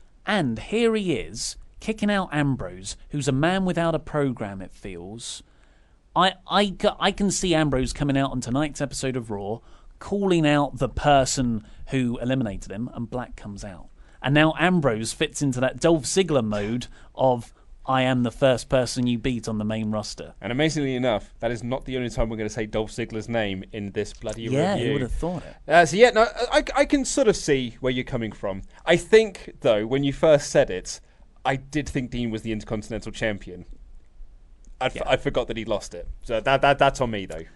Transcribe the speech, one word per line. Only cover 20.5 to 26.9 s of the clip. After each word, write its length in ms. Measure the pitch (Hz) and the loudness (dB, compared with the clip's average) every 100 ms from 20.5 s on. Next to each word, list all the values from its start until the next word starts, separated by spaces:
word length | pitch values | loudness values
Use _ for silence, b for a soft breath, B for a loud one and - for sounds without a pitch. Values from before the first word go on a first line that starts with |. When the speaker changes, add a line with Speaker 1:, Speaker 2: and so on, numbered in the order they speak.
Speaker 2:
amazingly 440 | 127 156 156 139 123 | 0 0 0 -2 0
enough, 380 | 123 107 - - | 2 0 -4 -6
that 120 | 117 | -4
is 120 | 117 | -4
not 220 | 120 131 - | -4 -6 -4
the 100 | 127 | -4
only 140 | 120 | -4
time 180 | 127 113 | -2 -2
we're 60 | 110 | -2
gonna 120 | 107 | -4
say 160 | 120 110 | -4 -4
Dolph 260 | 110 107 | -2 -4
Ziggler's 380 | - 113 110 104 | -6 -6 -6 -4
name 340 | 117 101 95 - | -2 0 -4 -8
in 200 | 110 101 | -8 -6
this 200 | 107 101 | -4 -6
bloody 300 | - 110 110 | -6 -10 -8
Speaker 1:
Yeah, 300 | 113 135 190 | -2 0 0
Speaker 2:
review. 140 | 196 120 | 0 -2
Speaker 1:
who 60 | |
would 80 | 110 | -2
have 80 | 127 | -2
thought 300 | - 165 175 | -4 -4 -6
it? 280 | - - - | -10 -14 4
Speaker 2:
Uh, 140 | 165 165 | 6 6
so 100 | 190 | 6
yeah, 140 | 240 | 6
no, 180 | 214 233 - - | 6 2 2 2
I, 120 | 302 - 262 | 2 2 0
I 100 | |
can 200 | 285 | 4